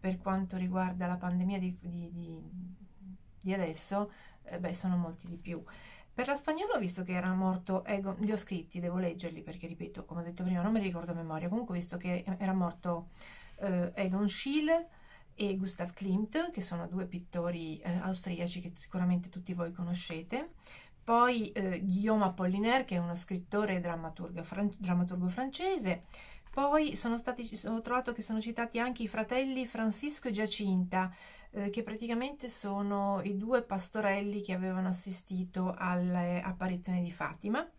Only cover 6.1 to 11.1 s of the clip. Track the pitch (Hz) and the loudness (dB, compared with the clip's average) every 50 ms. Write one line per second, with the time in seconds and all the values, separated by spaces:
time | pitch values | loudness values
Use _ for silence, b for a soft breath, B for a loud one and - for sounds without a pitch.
6.1 | - - 254 269 277 285 - - 311 320 392 415 480 294 202 180 - 185 180 180 | -4 -2 0 0 0 0 0 0 0 0 2 2 2 2 2 0 -2 -4 -4 -2
7.1 | 185 180 - 185 185 185 190 185 185 180 - - 190 190 - - 208 196 196 196 | 0 0 2 2 2 4 4 2 2 0 0 0 0 0 0 0 -2 -2 -2 -4
8.1 | 185 - 220 208 214 208 - - 190 170 160 - - 175 175 175 175 180 185 175 | -2 0 2 2 2 0 0 -4 -6 -6 -6 -6 -6 -4 -2 0 0 2 0 0
9.1 | 165 - - 170 160 151 151 - - - - 165 170 - 175 - - - - - | 0 -2 -6 -6 -6 -8 -10 -10 -10 -10 -8 -10 -8 -8 -10 -10 -10 -12 -12 -8
10.1 | 165 170 170 170 175 - 180 180 185 175 175 208 226 220 202 190 175 170 170 170 | -8 -8 -6 -6 -6 -2 0 2 2 4 4 4 4 4 2 2 -2 -2 -4 -4